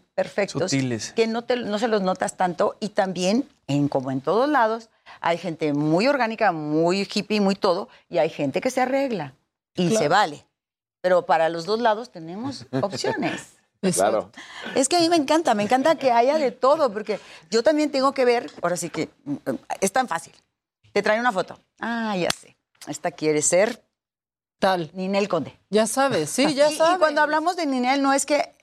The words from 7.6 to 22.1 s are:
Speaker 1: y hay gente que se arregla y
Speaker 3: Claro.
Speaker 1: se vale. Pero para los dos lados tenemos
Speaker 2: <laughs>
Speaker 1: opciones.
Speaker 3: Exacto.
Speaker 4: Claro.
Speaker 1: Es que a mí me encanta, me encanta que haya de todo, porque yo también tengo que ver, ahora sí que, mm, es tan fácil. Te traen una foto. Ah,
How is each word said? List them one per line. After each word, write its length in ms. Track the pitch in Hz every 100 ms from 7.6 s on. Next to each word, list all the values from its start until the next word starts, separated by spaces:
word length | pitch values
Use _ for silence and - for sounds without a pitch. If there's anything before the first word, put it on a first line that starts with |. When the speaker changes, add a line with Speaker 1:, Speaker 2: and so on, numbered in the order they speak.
| 202 175 226 - _
Speaker 1:
y 80 | 170
hay 120 | 160
gente 300 | 160 143 175
que 80 | 262
se 100 | 254
arregla 520 | 247 269 277 208 143 - _ _ _
y 140 | - 175
Speaker 3:
Claro. 100 | 220
Speaker 1:
se 60 | 147
vale. 380 | 185 190 147 _ _ _ _ _ _
Pero 240 | 180 180 170
para 220 | 165 160
los 160 | 170 170
dos 140 | 220
lados 300 | 233 214 247
tenemos 540 | 180 160 190 262 254 -
Speaker 2:
<laughs> 100 | 131
Speaker 1:
opciones. 720 | 202 127 - - 226 - - _ _ _
Speaker 3:
Exacto. 480 | 190 175 98 110 95
Speaker 4:
Claro. 420 | - - - -
Speaker 1:
Es 140 | - 269
que 80 | 349
a 40 |
mí 80 | 330
me 80 | 339
encanta, 380 | 269 311 320
me 80 | 214
encanta 340 | 202 254 277 320
que 140 | 269
haya 260 | 233 240 311
de 120 | 269
todo, 420 | - 254 302 277
porque 280 | 202 208 196 - - -
yo 120 | 226
también 280 | 240 302 302
tengo 220 | 285 269
que 120 | 269
ver, 260 | 254 240 294 -
ahora 140 | 175 175
sí 140 | 170
que, 180 | - 147 -
mm, 120 | - 143 - 131 - -
es 120 | 196
tan 160 | 262 254
fácil. 260 | 165 - _ _ _ _ _ _
Te 100 | 202
traen 180 | 208 214
una 120 | 247
foto. 260 | 190 - - _ _
Ah, 360 | 214 233 220